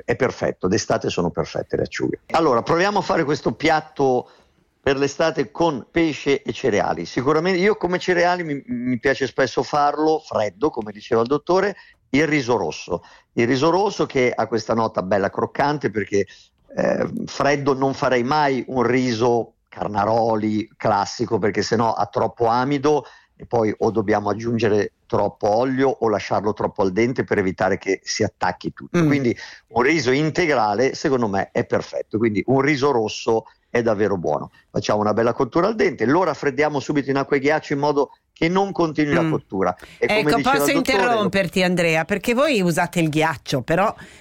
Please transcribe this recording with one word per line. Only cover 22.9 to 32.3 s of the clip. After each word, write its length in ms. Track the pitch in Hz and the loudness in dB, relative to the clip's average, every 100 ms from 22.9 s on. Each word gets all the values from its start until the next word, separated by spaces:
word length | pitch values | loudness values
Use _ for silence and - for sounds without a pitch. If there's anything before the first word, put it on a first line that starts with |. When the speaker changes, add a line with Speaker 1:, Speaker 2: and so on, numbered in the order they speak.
| 147 - - _ - | 0 -2 -14 _ -20
Speaker 1:
e 100 | - | -4
poi 260 | 120 107 - | 0 0 0
o 120 | 110 | 0
dobbiamo 400 | 107 101 104 101 | 0 0 0 0
aggiungere 640 | 101 117 117 110 104 98 _ - | -4 -2 0 2 2 0 _ -4
troppo 420 | 117 101 - 104 | -2 -2 -2 0
olio 340 | 107 135 131 135 | 2 0 2 0
o 200 | - 113 | 2 0
lasciarlo 440 | 101 - 104 104 | 0 -2 -2 -2
troppo 280 | 104 104 - | -2 -2 0
al 100 | 98 | 0
dente 320 | 92 120 131 | 2 0 0
per 140 | 107 104 | -2 0
evitare 400 | 95 87 95 101 | 0 0 0 0
che 220 | 95 95 | -2 -4
si 200 | - - | -4 -4
attacchi 500 | 104 - 92 - - | -4 -2 -4 -4 -10
tutto. 260 | - - 175 | -12 -4 0
Speaker 2:
Mm. 80 | 156 | 2
Speaker 1:
Quindi 300 | 143 123 98 - - _ | 2 0 -2 -8 -20 _
un 140 | 117 | 0
riso 280 | 127 165 120 | 2 2 2
integrale 840 | 131 156 139 165 131 107 104 131 | 2 0 0 0 2 2 2 0
secondo 340 | - 160 131 110 | 0 0 0 0
me 220 | 98 - | -2 -2
è 120 | - | -4
perfetto, 520 | - - - 65 - 107 | -2 -2 -4 -8 -4 0
quindi 240 | 113 | 0